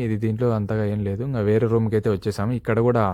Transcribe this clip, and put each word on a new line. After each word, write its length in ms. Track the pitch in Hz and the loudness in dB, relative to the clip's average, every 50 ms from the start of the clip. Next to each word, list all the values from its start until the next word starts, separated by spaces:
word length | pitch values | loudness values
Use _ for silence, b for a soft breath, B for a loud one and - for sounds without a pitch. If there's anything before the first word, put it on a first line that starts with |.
| 123 | -2
ఇది 100 | 113 110 104 113 | -2 -2 -2 -2
దీంట్లో 240 | 110 107 110 123 120 113 107 | -2 -2 0 0 0 0 0
అంతగా 260 | 104 98 110 107 107 104 104 | -2 -2 -2 -2 -2 -2 -2
ఏం 60 | 104 101 98 | -2 -2 -4
లేదు. 140 | 98 104 123 143 | -4 -4 -4 -4
ఇంకా 120 | 135 117 104 104 | -2 0 2 2
వేరే 140 | 107 110 117 110 117 | 2 2 2 2 2
రూమ్కి 220 | 117 113 107 110 107 | 2 2 2 0 0
అయితే 100 | - 113 101 | 2 0 0
వచ్చేసాము. 360 | 90 - 107 101 - 101 113 123 117 | 0 -2 -4 -4 -2 -2 -2 -2 -2
ఇక్కడ 200 | - - 110 113 117 123 | -2 0 0 2 2 2
కూడా 160 | 120 120 107 95 | 4 2 2 0